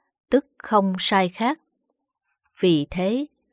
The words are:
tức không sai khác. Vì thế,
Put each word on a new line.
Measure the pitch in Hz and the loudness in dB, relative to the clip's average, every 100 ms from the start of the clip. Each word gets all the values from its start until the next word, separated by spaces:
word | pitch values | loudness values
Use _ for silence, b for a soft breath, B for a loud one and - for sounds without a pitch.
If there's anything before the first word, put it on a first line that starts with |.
| _ _ _ | _ _ _
tức | 269 - - | -2 -2 -12
không | - 208 196 185 | -2 0 0 -2
sai | - 196 180 | 0 0 0
khác. | 180 233 311 _ _ _ _ _ _ _ _ _ - | -2 -4 -4 _ _ _ _ _ _ _ _ _ -2
Vì | 185 156 147 | 2 2 0
thế, | 180 190 247 294 _ _ | -4 -2 -4 -6 _ _